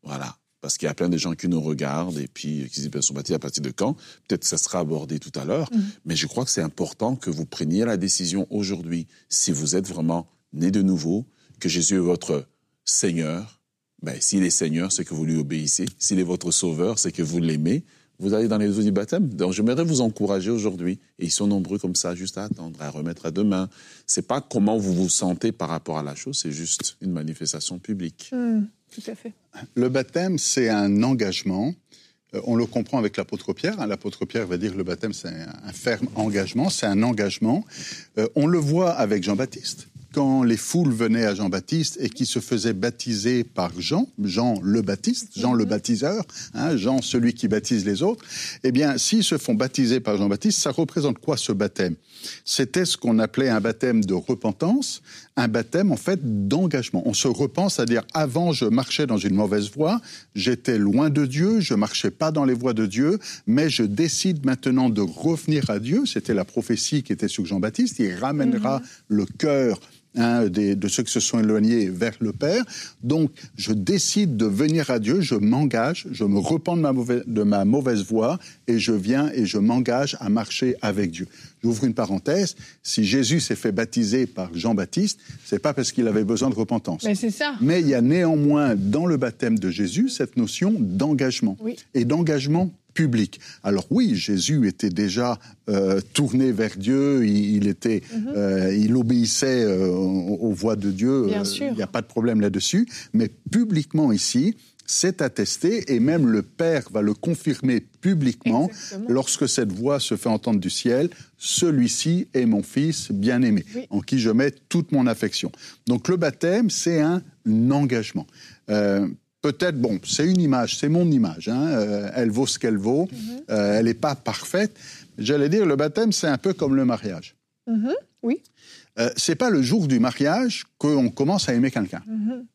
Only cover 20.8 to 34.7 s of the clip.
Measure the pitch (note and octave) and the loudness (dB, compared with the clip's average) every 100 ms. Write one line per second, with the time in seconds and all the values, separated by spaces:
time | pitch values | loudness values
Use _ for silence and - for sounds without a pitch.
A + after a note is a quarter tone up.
20.8 | F2 F#2+ _ _ F2 - G2+ G2+ F2 G2+ | -4 -4 _ _ -4 0 0 0 -2 -4
21.8 | F#2 F2 F2+ F2 F#2+ - G#2 - E2 D2+ | -2 -2 -4 -6 -8 -8 -8 -8 -8 -12
22.8 | D2+ D2+ D#2 - E2 D#2+ G#2 F#2+ F#2+ - | -12 -8 -8 -6 -6 0 0 0 -2 -8
23.8 | - - - - - C3 C3+ - G2+ A2+ | -20 -20 -6 -6 -2 -4 -2 0 2 2
24.8 | G2 F2 F#2 - F#2 F2 A2+ - E2 D#2+ | 0 0 0 0 -2 -2 -2 -4 -6 -6
25.8 | - D#2 D2 C#2+ - C#3+ E2 D2 E2 - | -6 -6 -6 -10 -10 -8 -6 -8 -6 -6
26.8 | - - F#2 E2+ D#2 D#2 D#2 - - F2+ | -6 -8 -6 -6 -6 -8 -8 -6 -8 -10
27.8 | - G#2 E2+ - - B3+ A#3+ A3 G#3 _ | -8 -6 -6 -10 -10 -6 -2 -2 -2 _
28.8 | _ - - A3+ A#3 G#3 _ - - - | _ -18 -14 -14 -16 -20 _ -20 -10 -2
29.8 | B2 C3 B2+ E3+ F#3 E3+ - - A#2 G#2+ | 0 0 -2 -2 -2 -2 -2 0 2 2
30.8 | G2+ G2+ A#2+ C3 G#2 F2+ - F#2 B2 F3+ | 2 2 2 2 0 -2 -4 -2 -4 -6
31.8 | _ - _ _ _ - - A#2 A#2 A#2+ | _ -20 _ _ _ -10 -2 0 0 -2
32.8 | A2 C3+ G#2+ - F#2+ G2+ - F#2 E3 G#3+ | -2 -2 -2 -2 -6 -8 -6 -4 -4 -4
33.8 | G#2+ G2 G#2 - F#2 A#2+ G2 F2+ G2+ | -4 -4 -6 -8 -6 -4 -4 -2 -4